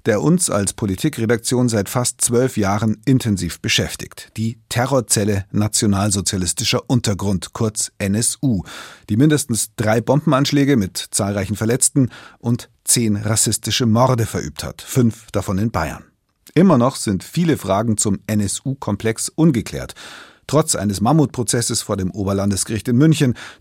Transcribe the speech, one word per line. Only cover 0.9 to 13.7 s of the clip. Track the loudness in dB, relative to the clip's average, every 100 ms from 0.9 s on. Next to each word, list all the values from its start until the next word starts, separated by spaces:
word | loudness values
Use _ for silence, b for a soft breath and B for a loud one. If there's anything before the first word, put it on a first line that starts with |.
| -2 -2 -2 0 0 0 0 2
seit | 0 -2
fast | -2 -2 -2
zwölf | 0 2 0 0
Jahren | 0 0 0 0
intensiv | 2 2 2 -2 -2 -6
beschäftigt. | -2 0 -2 -6 -14 -16 -14 -6
Die | -4 -6 -4
Terrorzelle | -2 2 2 2 0 2 0 -2
Nationalsozialistischer | 0 0 2 2 2 2 0 -2 -2 -2 -4 -2 -2 0
Untergrund, | 0 0 -2 -2 -2 -4
kurz | -4 -4 -2 -8 -4
N | -2 0
S | -2 -2
U, | 0 0 -4 B B B B
die | 2
mindestens | 4 4 0 -4 -4 -2
drei | 0 2
Bombenanschläge | 2 2 4 2 2 2 4 2
mit | 0 -4 -6
zahlreichen | -4 -2 -2 -4 -2
Verletzten | -2 0 0 0 0 B B B
und | -4 -4 -6 _ -2
zehn | 0 2 0
rassistische | 0 0 0 -2 -4